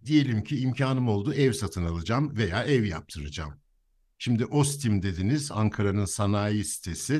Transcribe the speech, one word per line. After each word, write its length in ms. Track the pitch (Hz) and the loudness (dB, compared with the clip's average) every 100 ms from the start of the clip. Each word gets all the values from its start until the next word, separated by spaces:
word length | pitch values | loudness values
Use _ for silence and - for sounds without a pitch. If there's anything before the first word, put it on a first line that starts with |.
| 120 | 2
diyelim 380 | 151 127 110 | 4 4 0
ki 160 | - 143 | -2 -2
imkanım 480 | 127 123 135 131 120 | -2 0 0 2 2
oldu, 260 | 101 104 | 2 0
ev 200 | 143 135 | 2 2
satın 320 | 110 98 92 85 | 2 -4 -2 -2
alacağım 520 | 85 80 123 147 107 | -2 -2 0 0 0
veya 260 | 98 101 | 0 0
ev 200 | 123 131 | 2 2
yaptıracağım. 720 | 104 80 - - 73 80 76 71 _ _ _ _ _ - | 2 -4 -10 -12 -10 -8 -10 -12 _ _ _ _ _ -6
Şimdi 280 | 120 113 - | 0 0 2
Ostim 580 | 147 143 143 117 101 | 2 2 0 0 2
dediniz, 480 | 95 87 98 147 - | 0 0 0 0 -2
Ankara'nın 540 | 107 107 - 101 101 98 | 0 0 2 0 0 -2
sanayi 580 | - 101 104 104 107 | 0 0 2 0 -2
sitesi, 520 | 95 - 90 85 - | -4 -8 -8 -6 -2